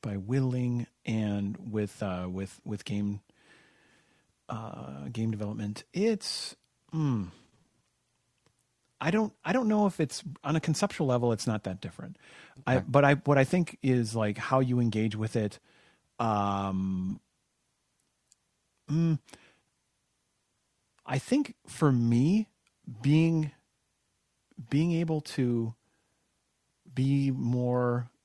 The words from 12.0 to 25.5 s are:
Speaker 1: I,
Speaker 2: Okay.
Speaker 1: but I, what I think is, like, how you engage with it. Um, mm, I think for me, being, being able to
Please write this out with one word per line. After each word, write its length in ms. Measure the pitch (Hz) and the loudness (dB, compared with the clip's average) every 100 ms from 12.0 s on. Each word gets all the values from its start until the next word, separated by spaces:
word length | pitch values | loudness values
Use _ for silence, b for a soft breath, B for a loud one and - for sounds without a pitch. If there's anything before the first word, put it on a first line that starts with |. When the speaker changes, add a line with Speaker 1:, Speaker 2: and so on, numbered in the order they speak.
| - - B B B B 131 | -16 -16 B B B B 0
Speaker 1:
I, 120 | 131 | 0
Speaker 2:
Okay. 60 | - | 4
Speaker 1:
but 160 | 135 | 6
I, 100 | 143 | 6
what 240 | 143 - 143 | 4 4 4
I 60 | |
think 340 | 131 180 170 - | 4 2 0 -2
is, 320 | 135 123 113 113 | 0 2 0 0
like, 200 | 107 101 | -2 -2
how 220 | - 131 | 0 2
you 220 | 131 123 | 2 2
engage 340 | 120 110 110 | 2 0 -2
with 220 | 107 110 120 | -2 -2 -2
it. 240 | 104 - b b b b b _ | -2 -6 b b b b b _
Um, 1000 | 117 104 101 98 98 95 95 92 92 101 _ _ _ _ _ _ _ _ _ _ _ _ _ _ _ _ _ | 0 2 2 0 -2 -2 -2 -2 -4 -6 _ _ _ _ _ _ _ _ _ _ _ _ _ _ _ _ _
mm, 300 | 147 165 156 _ B B B B _ _ _ _ _ _ _ _ _ _ _ _ _ - | 0 2 0 _ B B B B _ _ _ _ _ _ _ _ _ _ _ _ _ -4
I 120 | 135 | -4
think 360 | - 262 277 - - | 2 0 0 -6 -18
for 240 | - 151 | 2 4
me, 560 | 127 117 117 139 208 214 _ _ _ - 113 | 4 4 4 4 4 0 _ _ _ -18 -4
being, 520 | 123 156 165 165 151 - _ _ _ _ _ _ _ _ _ - 117 | 4 4 6 2 -2 -6 _ _ _ _ _ _ _ _ _ -20 -4
being 220 | 143 165 | 0 2
able 280 | 165 165 160 | 0 0 -2
to 520 | 147 - 123 | -4 -2 0